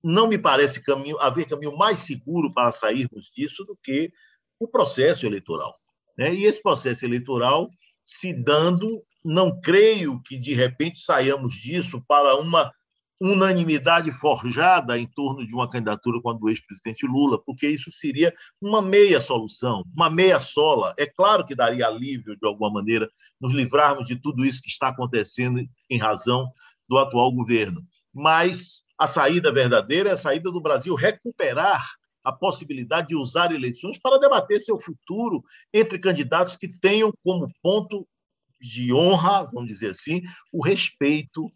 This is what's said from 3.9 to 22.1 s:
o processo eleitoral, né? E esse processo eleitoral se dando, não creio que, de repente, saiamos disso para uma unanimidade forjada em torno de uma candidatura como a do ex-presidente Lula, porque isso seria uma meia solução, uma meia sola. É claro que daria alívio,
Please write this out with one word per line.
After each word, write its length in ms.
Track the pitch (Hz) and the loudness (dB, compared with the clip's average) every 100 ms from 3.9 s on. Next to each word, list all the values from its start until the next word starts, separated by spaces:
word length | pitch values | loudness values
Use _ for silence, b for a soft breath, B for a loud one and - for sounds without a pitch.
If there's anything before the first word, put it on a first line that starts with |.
| 135 170 b b b _ _ | -4 -4 b b b _ _
o 80 | 226 | -2
processo 600 | - 170 - 147 143 120 | 0 0 2 2 2 -4
eleitoral, 480 | 101 - 80 64 - _ _ _ - | -6 -8 -8 -8 -14 _ _ _ -6
né? 160 | 143 | -4
E 120 | 185 | 2
esse 140 | 208 208 | 2 2
processo 460 | 196 135 131 120 | 0 0 -2 -4
eleitoral 640 | 123 120 127 123 123 147 127 _ _ _ | -4 -4 -4 0 2 2 -2 _ _ _
se 300 | - - 185 | -20 -12 -10
dando, 680 | 135 123 147 165 180 214 226 _ _ | -4 2 4 4 2 -2 -8 _ _
não 380 | 165 165 185 - | -2 0 0 0
creio 580 | - 190 220 214 156 127 | 2 6 6 4 -2 -6
que, 160 | - 131 | -10 -12
de 160 | 131 | -4
repente, 420 | 123 127 127 160 175 | 0 0 0 -6 -4
saiamos 560 | - 147 131 139 123 | 0 2 2 -2 -4
disso 500 | 123 117 175 - 123 - | -8 -6 -6 -6 -12 2
para 280 | 147 143 | 4 6
uma 380 | 139 165 165 135 _ _ _ _ _ | 4 4 2 2 _ _ _ _ _
unanimidade 880 | 185 196 190 180 165 147 131 170 160 | 0 4 4 2 2 0 2 2 0
forjada 880 | 127 147 135 120 127 175 175 123 120 | -2 0 0 -2 2 4 4 2 -4
em 80 | |
torno 400 | 120 - 139 139 | -4 -6 -6 -6
de 80 | 113 | -8
uma 160 | 120 123 | -6 -4
candidatura 500 | 123 107 104 123 117 | -4 -4 -4 -4 -2
como 160 | 120 | -4
a 40 | 113 | -2
do 100 | 110 | -2
ex-presidente 560 | 110 _ 98 113 113 | -2 _ -14 -14 -8
Lula, 340 | 135 131 143 110 | -4 2 2 0
porque 280 | - 135 147 | -4 -4 -4
isso 240 | 147 147 | -4 -8
seria 420 | - 151 135 165 B B _ | -10 -8 0 0 B B _
uma 220 | 202 214 | 0 0
meia 400 | 190 202 202 147 | 4 6 8 6
solução, 600 | - 123 110 - 127 107 87 | 2 -4 -4 -6 -4 -4 -6
uma 140 | 143 165 | 0 0
meia 300 | 160 185 151 | 4 4 4
sola. 560 | - - 156 131 92 - | 2 0 2 2 0 -2
É 80 | |
claro 400 | 143 - 196 208 | -6 0 2 2
que 80 | - | 0
daria 320 | 127 117 120 | 0 0 2
alívio, 500 | 117 113 135 | -2 -2 -8